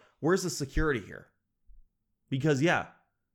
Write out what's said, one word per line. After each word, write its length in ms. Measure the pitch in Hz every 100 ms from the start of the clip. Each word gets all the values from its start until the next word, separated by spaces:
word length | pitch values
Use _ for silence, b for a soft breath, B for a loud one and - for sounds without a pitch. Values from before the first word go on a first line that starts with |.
| b b
"Where's 240 | 143 185
the 60 | 180
security 500 | - 139 - 156 123
here?" 260 | 92 - - _ _ _ _ - - _ _ _ -
Because, 320 | 135 156 135
yeah, 240 | 165 135 - - _ _ _